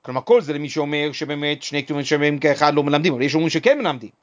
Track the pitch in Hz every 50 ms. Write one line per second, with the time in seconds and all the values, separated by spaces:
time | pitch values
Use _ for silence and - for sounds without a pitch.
0 | _ - 127 131 - - 240 240 156 139 151 143 147 143 - 156 147 143 151 147
1 | 147 151 135 - 156 139 147 147 147 147 147 131 - - 143 143 135 - 151 143
2 | 139 - 156 147 147 147 147 143 151 151 139 - 151 151 147 147 143 143 143 147
3 | 156 180 139 120 131 143 131 160 160 160 147 160 - 233 285 294 240 175 143 123
4 | 110 101 _ _